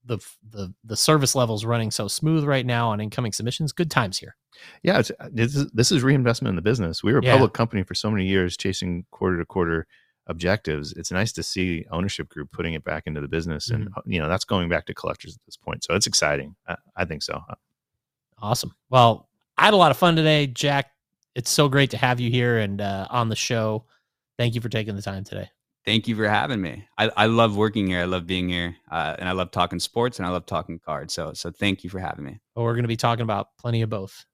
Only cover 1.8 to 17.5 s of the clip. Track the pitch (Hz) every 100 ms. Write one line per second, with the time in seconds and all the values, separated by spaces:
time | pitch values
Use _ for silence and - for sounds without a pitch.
1.8 | 110 - 104 - 156 160 147 135 123 120
2.8 | 120 104 107 117 117 - 113 - 151 -
3.8 | 170 - 104 - - - _ _ - -
4.8 | - 185 - - - 117 117 143 143 -
5.8 | 123 165 131 139 123 117 127 92 92 123
6.8 | 87 - 101 135 127 135 131 - 117 104
7.8 | 92 - 107 107 92 95 90 - 98 92
8.8 | 92 87 90 - 95 87 85 98 85 82
9.8 | 82 _ _ _ - 82 87 107 - 76
10.8 | 73 - 90 90 113 - 80 - 92 82
11.8 | - 82 95 - 78 78 71 - 85 80
12.8 | 82 80 80 76 69 82 82 76 - 113
13.8 | 104 - - 110 78 92 - 101 85 82
14.8 | - 85 - 78 78 76 _ - - 82
15.8 | - 90 - - 76 73 69 - - 85
16.8 | _ 92 85 78 - - 80